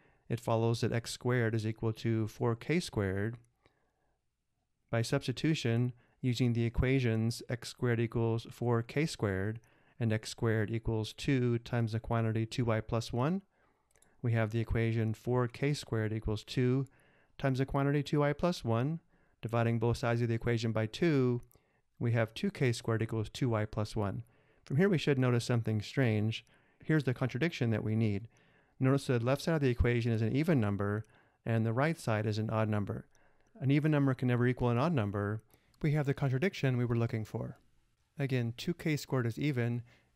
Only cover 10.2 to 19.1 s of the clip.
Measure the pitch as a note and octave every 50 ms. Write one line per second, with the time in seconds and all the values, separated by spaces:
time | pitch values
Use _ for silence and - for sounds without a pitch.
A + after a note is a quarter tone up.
10.2 | - - - - - A#2 A2 A2 G#2+ G2 A2+ A2 - - A2+ A2 G#2+ - - -
11.2 | - - C#3 C3 B2 B2 A#2+ A#2 A#2+ - - A#2+ A2+ A2 G#2+ A2+ - - A#2+ A2+
12.2 | A2+ A2+ A2 A2+ A2 A2 - - B2 A2+ A2 A2 G#2+ - A#2+ A2+ A2+ - - A#2
13.2 | B2 D3+ F3+ G3 - _ _ _ _ _ _ _ _ _ _ _ _ _ _ _
14.2 | - A#2+ A#2 A#2 A2+ G#2+ A2 A#2 A2+ - - A#2 A2+ A2+ A2 A#2 A2 A2 G#2+ -
15.2 | - A#2+ B2 B2 B2 A#2+ - - - C#3+ D3+ - - - - A2+ A2 G#2+ A2 A2+
16.2 | - A2 G#2+ G2+ - - - - B2+ B2 B2 C3+ C3+ - _ _ _ _ _ _
17.2 | _ _ _ - - C#3 C3 B2 C3+ C3+ C3+ C#3+ C#3 C#3 C#3+ D3 C#3 - - D3
18.2 | D3 C#3+ C#3+ - - F3 F3+ - - A#2 A2+ A2+ B2 D3 E3 E3 - _